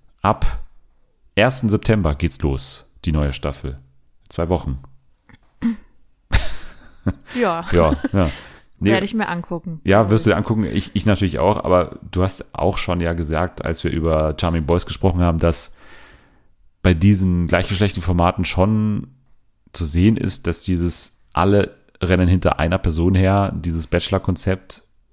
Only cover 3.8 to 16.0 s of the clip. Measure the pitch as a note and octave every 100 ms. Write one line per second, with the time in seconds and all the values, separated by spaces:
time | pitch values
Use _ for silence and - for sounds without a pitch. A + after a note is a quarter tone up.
3.8 | - _ _ _ - - E2+ F2 - C2
4.8 | - - _ _ _ - _ _ A#3 A3
5.8 | - _ _ _ - - - - - -
6.8 | - - - - - B3 G#3 E3 E3+ F2
7.8 | D#2+ D2+ C4 G2 D#2+ - - - _ -
8.8 | - F#3+ G3+ A3 G3 F3 - E3+ F3 D#3+
9.8 | - G2+ G2+ A2 A2 F2+ G#2 A2 G2 G2
10.8 | - G2 G#2+ F#2 F#2+ B1 F2 G#2+ - F2+
11.8 | F2 - - F2+ F#2+ - - - F2 -
12.8 | - F2 E2+ E2+ D2+ D#2+ F2 - - E2
13.8 | D#2 D#2+ D#2+ D#2 D#2 D2+ F2 E2+ D2+ F2
14.8 | - - F#2+ F2 F2 E2 E2 - - -
15.8 | - -